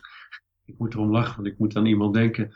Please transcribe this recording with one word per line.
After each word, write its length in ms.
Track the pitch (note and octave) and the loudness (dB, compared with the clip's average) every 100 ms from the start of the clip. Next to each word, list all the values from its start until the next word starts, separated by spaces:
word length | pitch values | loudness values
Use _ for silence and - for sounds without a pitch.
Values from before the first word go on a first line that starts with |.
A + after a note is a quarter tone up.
| - | -20
<laughs> 580 | - - - _ _ - | -20 -20 -20 _ _ -16
ik 120 | F#2+ | -8
moet 160 | A2+ | -6
erom 180 | A2 G#2+ | -2 0
lachen, 240 | A2+ A2+ - | 0 -2 -6
want 120 | G2+ | -8
ik 100 | G2 | -2
moet 180 | G#2+ - | -2 2
aan 100 | A2 | 2
iemand 280 | G#2 G#2 | 4 2
denken. 380 | A2 A2+ A2+ G#2 | 2 2 0 -6